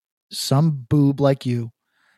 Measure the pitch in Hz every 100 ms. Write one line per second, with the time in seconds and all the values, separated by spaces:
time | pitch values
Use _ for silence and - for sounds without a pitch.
0 | _ _ _ - - 135 160 143 117 147
1 | 139 139 143 135 127 120 117 - _ _
2 | _